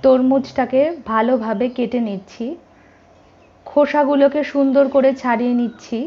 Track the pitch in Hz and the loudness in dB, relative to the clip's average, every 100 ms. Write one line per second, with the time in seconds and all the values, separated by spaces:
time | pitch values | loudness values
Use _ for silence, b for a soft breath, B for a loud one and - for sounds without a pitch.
0 | 269 254 262 269 269 - 247 254 302 339 | 4 4 2 0 -2 -4 -2 0 0 -2
1 | 226 220 226 254 220 208 247 247 233 247 | -4 -2 0 0 -2 -4 -4 -4 -4 -2
2 | 226 196 190 - 233 339 _ b b b | -4 -6 -12 -12 -12 -12 _ b b b
3 | b _ _ _ _ _ - - 294 302 | b _ _ _ _ _ -4 0 2 2
4 | 285 285 277 294 285 285 269 269 269 277 | 2 4 2 2 -4 0 2 2 2 4
5 | 269 269 254 233 247 240 233 - - 226 | 2 0 -2 -2 0 0 -2 -6 -10 -8